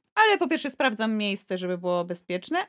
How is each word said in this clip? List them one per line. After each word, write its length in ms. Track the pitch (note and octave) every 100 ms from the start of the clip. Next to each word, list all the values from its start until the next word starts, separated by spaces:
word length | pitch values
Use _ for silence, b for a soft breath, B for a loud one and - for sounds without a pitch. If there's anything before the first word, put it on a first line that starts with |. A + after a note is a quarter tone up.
| _
ale 240 | - A4 G4+
po 100 | D4
pierwsze 220 | D#4+ C#4
sprawdzam 460 | - C4+ G#3+ A3 G#3+
miejsce, 420 | G#3 G3 - F#3
żeby 200 | F3+ F3+
było 260 | F3+ F3
bezpieczne, 540 | F3 F3 - F3+ - E4+